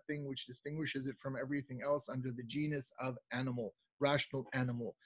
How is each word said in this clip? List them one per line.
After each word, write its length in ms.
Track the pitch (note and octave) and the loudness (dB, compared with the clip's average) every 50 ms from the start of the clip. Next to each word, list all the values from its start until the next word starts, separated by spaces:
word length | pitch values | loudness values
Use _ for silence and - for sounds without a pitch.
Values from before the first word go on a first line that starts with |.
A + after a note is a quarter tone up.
| - - | 2 -2
thing 160 | D3 D3 C#3+ | -2 -2 -2
which 220 | C#3 C3 - - | -2 -2 -4 -4
distinguishes 600 | - B2+ - - D3 D3+ D#3+ D3+ C#3+ - C#3 C3 | -6 -8 -8 -6 -4 -2 0 0 0 0 0 -2
it 100 | C3+ B2 | -2 -4
from 200 | - - C#3 C3 A#2+ | -4 -4 -4 -2 -2
everything 420 | C3+ C3 C#3+ C#3+ C3 - B2+ A#2+ A2 | 0 0 0 0 0 -2 -4 -2 2
else 240 | C#3+ D3 D3 - - | 2 2 2 2 0
under 240 | C3 C3 B2 C3 | -2 -2 0 0
the 100 | A#2 B2 | -2 -2
genus 500 | B2 A2+ C3+ D3 D3+ D3+ D3+ C#3 C3 - - - | -4 -2 0 2 2 2 2 0 -2 -4 -4 -4
of 160 | B2+ C3 B2 A2+ - - | -2 -2 -2 -4 -6 -4
animal, 400 | A#2 B2 C3 C3 B2 B2 A#2 F#2+ - _ _ _ _ - | -2 0 0 0 0 0 0 -2 -4 _ _ _ _ 2
rational 440 | C#3 C#3 D3 C#3 - - - C#3 B2 - | 4 6 6 4 2 2 -2 -4 -4 0
animal, 440 | - C3 B2+ B2 A#2+ A#2+ A#2 G#2+ - _ - | 0 2 2 2 2 0 -2 -4 -6 _ -14